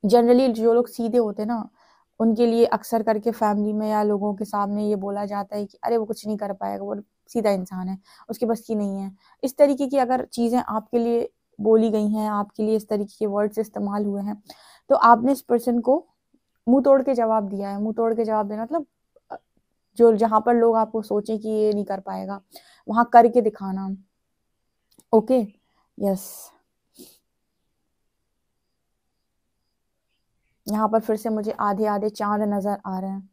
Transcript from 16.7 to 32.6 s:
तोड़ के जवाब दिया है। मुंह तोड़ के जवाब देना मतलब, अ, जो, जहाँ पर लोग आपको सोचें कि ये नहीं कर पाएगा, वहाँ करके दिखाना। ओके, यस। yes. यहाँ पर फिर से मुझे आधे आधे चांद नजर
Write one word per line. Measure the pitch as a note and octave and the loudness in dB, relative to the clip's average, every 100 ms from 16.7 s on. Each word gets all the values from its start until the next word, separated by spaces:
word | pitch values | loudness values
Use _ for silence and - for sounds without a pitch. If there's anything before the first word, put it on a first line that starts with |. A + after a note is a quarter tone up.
| C4 | 4
तोड़ | C4+ C4+ | 6 4
के | C4 | 4
जवाब | B3 A3+ A3 G3+ | 0 2 0 -2
दिया | G3 G3 | -6 -8
है। | G3+ | -6
मुंह | G#3+ G#3+ | -6 -2
तोड़ | A3+ | -2
के | A3+ | 0
जवाब | A3 G#3+ G3+ | 0 0 -2
देना | G#3+ | -6
मतलब, | A3+ E4 C#4+ _ _ _ _ | -4 -6 -6 _ _ _ _
अ, | - _ _ _ _ _ - | -20 _ _ _ _ _ 4
जो, | A#3 G#3+ | 4 6
जहाँ | A3+ G#3+ | 2 2
पर | A3+ | 2
लोग | A#3+ A#3 A3+ | 4 4 2
आपको | A3 A3 | 0 -4
सोचें | G#3+ G#3 G#3 A3 | -4 -4 -2 -6
कि | A3 | -4
ये | A3 G#3+ | -2 0
नहीं | G#3 | 0
कर | G3+ G3 | -4 -8
पाएगा, | F#3+ F#3+ F#3+ G3 _ - _ _ - | -8 -10 -10 -12 _ -20 _ _ -4
वहाँ | G#3+ A#3 | 0 8
करके | A#3+ A#3+ A#3+ | 8 8 4
दिखाना। | G#3+ G#3+ G3 F#3+ F#3+ F#3+ _ _ _ _ _ _ _ _ _ _ _ | 0 -4 -10 -8 -8 -10 _ _ _ _ _ _ _ _ _ _ _
ओके, | A3+ A3 B3+ G#3 _ _ _ _ - | 2 4 0 0 _ _ _ _ -6
यस। | G3+ F#3+ - - - _ _ _ _ _ | -4 -4 -6 -18 -20 _ _ _ _ _
yes. | - _ _ _ _ _ _ _ _ _ _ _ _ _ _ _ _ _ _ _ _ _ _ _ _ _ _ _ _ _ _ _ _ _ _ _ - | -20 _ _ _ _ _ _ _ _ _ _ _ _ _ _ _ _ _ _ _ _ _ _ _ _ _ _ _ _ _ _ _ _ _ _ _ -8
यहाँ | G#3+ A3 | -2 0
पर | A3+ | 0
फिर | A3+ G#3+ | 0 -4
से | A#3 | -2
मुझे | G#3+ G#3+ | -4 -4
आधे | G#3+ G#3 G3 G#3+ | -4 -4 -2 -2
आधे | G3+ G#3+ | -2 -4
चांद | G#3+ G#3 G#3 | -4 -4 -2
नजर | G#3 G#3 | -2 -2